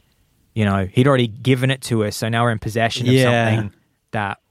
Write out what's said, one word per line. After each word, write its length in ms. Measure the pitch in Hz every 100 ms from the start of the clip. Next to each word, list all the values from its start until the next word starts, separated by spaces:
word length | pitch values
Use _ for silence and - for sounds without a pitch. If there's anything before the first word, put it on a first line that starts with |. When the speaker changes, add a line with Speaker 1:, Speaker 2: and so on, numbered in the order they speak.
| _ _ _ _ _ -
Speaker 1:
you 80 | 104
know, 220 | 98 95
he'd 140 | 120 131
already 200 | 135 120
given 420 | 104 117 131 131
it 120 | 135
to 220 | - 117 104
us, 100 | -
so 140 | 113
now 140 | 117
we're 80 | 120
in 80 | 110
possession 480 | - 107 113 - 120
of 60 |
Speaker 2:
Yeah. 100 | 131 127 120 113 113
Speaker 1:
something 180 | 104 - _ _ _
that 280 | 110 101 - _